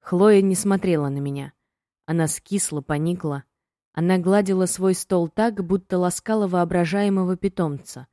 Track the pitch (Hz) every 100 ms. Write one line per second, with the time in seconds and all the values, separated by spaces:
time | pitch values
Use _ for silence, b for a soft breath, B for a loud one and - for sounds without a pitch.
0 | - 180 202 208 196 185 196 196 190 165
1 | 143 139 143 139 139 _ _ _ _ _
2 | - 165 160 - _ 196 - 151 139 147
3 | 160 175 160 139 - _ _ _ _ -
4 | 170 185 175 202 196 190 180 - 190 185
5 | - 185 170 - 220 202 175 190 180 185
6 | 180 180 - 220 202 180 175 180 170 196
7 | 202 196 185 185 196 - 165 143 - -
8 | 131